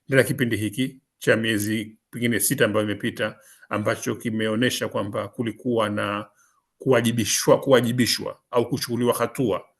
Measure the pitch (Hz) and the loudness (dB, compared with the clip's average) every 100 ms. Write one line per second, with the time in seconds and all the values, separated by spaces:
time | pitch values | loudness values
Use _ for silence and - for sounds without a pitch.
0 | - 135 117 143 120 104 107 104 131 - | 2 4 4 2 0 0 -2 -2 -4 -6
1 | _ _ - 110 113 107 104 113 107 - | _ _ 0 2 2 0 0 -4 -6 -14
2 | _ 123 117 107 - 127 113 107 107 101 | _ -4 0 0 0 2 2 2 -2 -2
3 | 120 110 110 - - - - 104 107 110 | -6 -4 -6 -8 -20 -20 -6 -4 -2 -4
4 | - 107 120 110 110 110 123 - 110 113 | -4 -6 -4 -4 -2 0 0 -2 -4 -4
5 | 101 107 101 - 110 104 127 113 104 104 | -4 -6 -8 -6 -6 -6 -2 0 0 -2
6 | 104 104 107 _ _ _ _ - 135 120 | -2 -4 -8 _ _ _ _ -4 2 4
7 | 117 117 104 - - - - 127 120 123 | 4 0 0 0 4 4 6 4 4 2
8 | 113 - - - _ 123 117 123 - 120 | 0 0 -4 -10 _ -2 0 -2 -2 0
9 | 120 113 120 - 120 90 - _ | 0 0 -2 -2 -2 -2 -6 _